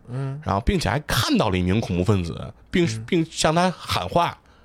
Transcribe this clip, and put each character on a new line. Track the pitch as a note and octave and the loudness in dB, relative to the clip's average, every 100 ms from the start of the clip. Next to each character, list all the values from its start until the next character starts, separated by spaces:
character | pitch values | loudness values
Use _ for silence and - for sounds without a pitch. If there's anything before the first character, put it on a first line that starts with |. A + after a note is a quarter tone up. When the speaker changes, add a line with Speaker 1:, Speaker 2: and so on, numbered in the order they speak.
| - | -12
Speaker 1:
嗯。 | B2+ C3+ C#3+ | -8 -8 -6
Speaker 2:
然 | - | -2
后 | G2 | 0
并 | - F#3+ | 2 0
且 | F#2+ | 0
还 | A#2+ - | -2 -2
看 | - E4+ B3 | -2 2 2
到 | A2+ | 2
了 | F2+ | 2
一 | |
名 | F2+ G#2+ | 2 2
恐 | - F2 | 0 0
怖 | |
分 | F#2+ G2 | 2 2
子， | E2 - B1+ - - | 0 -8 -12 -14 -4
并， | F3+ E3 | 0 0
Speaker 1:
嗯。 | A2 A2+ | -2 -2
Speaker 2:
并 | F3 E3 | 0 0
向 | - D#3+ | 0 2
他 | E3 F3+ | 4 2
喊 | - - - F2+ | 0 -6 -4 0
话， | F3 E3 - _ - | 0 0 -4 _ -20